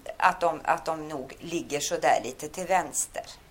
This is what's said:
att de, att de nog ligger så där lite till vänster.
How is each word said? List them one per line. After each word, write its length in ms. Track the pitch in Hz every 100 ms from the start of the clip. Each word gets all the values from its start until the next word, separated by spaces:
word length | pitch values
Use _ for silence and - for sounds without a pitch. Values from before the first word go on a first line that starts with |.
| - -
att 240 | 180 175
de, 200 | 170 151
att 200 | - 165
de 240 | - 160 151
nog 280 | 151 127 -
ligger 400 | 170 170 123 143
så 160 | - 165
där 240 | 196 113
lite 240 | 110 - 151
till 180 | - 175
vänster. 580 | 185 151 - - - - - -